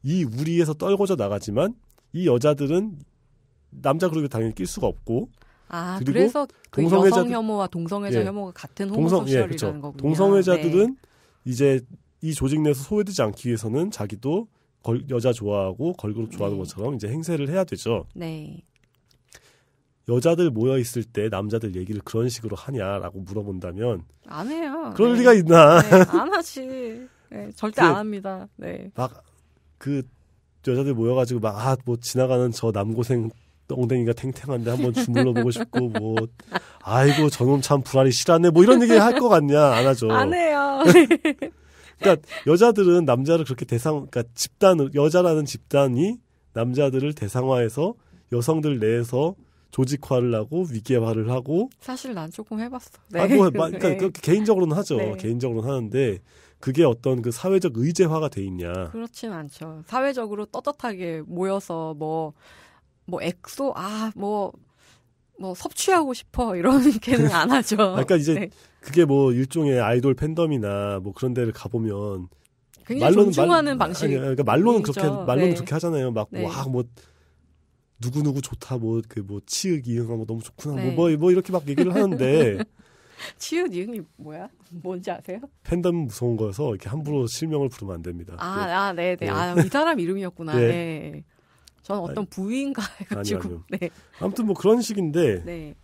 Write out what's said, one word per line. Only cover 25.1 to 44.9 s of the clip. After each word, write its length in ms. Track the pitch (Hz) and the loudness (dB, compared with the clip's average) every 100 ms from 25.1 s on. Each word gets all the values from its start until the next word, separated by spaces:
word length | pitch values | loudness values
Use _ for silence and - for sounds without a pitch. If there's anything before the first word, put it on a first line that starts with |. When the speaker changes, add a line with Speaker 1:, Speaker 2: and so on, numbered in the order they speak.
Speaker 2:
네. 40 | 240 | 6
Speaker 1:
리가 160 | 247 | 8
있나? 480 | 226 160 170 147 170 | 8 10 10 12 10
Speaker 2:
네, 220 | - 185 180 | 10 8 8
안 240 | 175 285 | 4 2
하지. 760 | 392 330 277 262 262 240 226 254 _ _ | -2 -4 -12 -10 -10 -10 -12 -18 _ _
네, 220 | 208 208 208 | -14 -14 -8
절대 260 | 220 214 | -6 2
Speaker 1:
그 40 | 170 | 4
Speaker 2:
안 80 | 190 | 4
합니다. 520 | 214 202 196 190 196 - | -4 -8 -10 -12 -14 -14
네. 340 | - 175 196 | -14 -12 -14
Speaker 1:
막 280 | - 127 - _ _ _ _ _ _ | -8 -8 -8 _ _ _ _ _ _
그 240 | 135 143 127 _ _ _ _ _ - | -6 -6 -6 _ _ _ _ _ -2
여자들 280 | 123 139 | -2 0
모여가지고 440 | 117 113 127 123 120 | 0 0 0 0 -2
막, 140 | 107 104 120 | -4 -2 -2
"아, 100 | 131 | -2
뭐 120 | - 120 | -2 -6
지나가는 500 | - 123 127 123 123 | -4 -2 2 2 0
저 200 | 113 113 | -2 -4
남고생 560 | 104 101 113 120 123 113 - _ _ _ | -2 -4 -4 -2 -2 -2 -8 _ _ _
엉덩이가 460 | 131 120 127 117 | -4 -2 0 0
탱탱한데 560 | 113 135 127 143 127 117 | -2 -6 -10 -8 -6 -4
한번 240 | 127 123 | -2 -2
주물러 400 | 120 233 120 127 | -2 0 2 2
보고 160 | 120 123 | 2 0
싶고, 400 | 120 233 - 123 | -2 -4 -4 -2
뭐, 260 | 107 107 110 113 _ - 180 - - | -4 -2 -2 -4 _ -10 -10 -10 -18
아이고 460 | - 117 139 143 151 | -2 4 4 4 2
저놈 320 | - 123 139 | 2 2 2
참 220 | 127 143 | 2 0
불알이 280 | 127 135 135 | 2 4 4
실하네." 400 | 120 - 165 175 | 2 4 6 6
뭐 120 | 160 | 8
이런 180 | 208 254 | 10 8
얘기 100 | 233 | 8
할 200 | 226 220 254 | 8 8 4
것 100 | 247 | 6
같냐? 320 | 175 143 147 143 | 6 6 6 6
안 120 | 117 269 | 6 4
하죠. 240 | 123 113 | 2 2
Speaker 2:
안 220 | 110 - | 2 2
해요. 500 | 349 330 294 285 277 | 0 2 2 0 4
Speaker 1:
<laughs> 1160 | 311 349 269 330 311 - - _ _ _ - _ | 8 8 8 2 0 -4 -10 _ _ _ -20 _
그러니까 260 | 196 165 - - 139 | 2 2 0 -8 0
여자들은 580 | 175 233 208 185 175 | 6 6 6 4 4
남자를 400 | 151 123 139 165 | 4 2 2 0
그렇게 220 | 156 127 135 | 0 -6 -4
대상-, 400 | 117 156 151 139 | -4 -2 -4 -4
그러니까 140 | - 185 | -6 -6
집단을, 560 | - - _ 190 175 135 | -8 -10 _ 4 4 2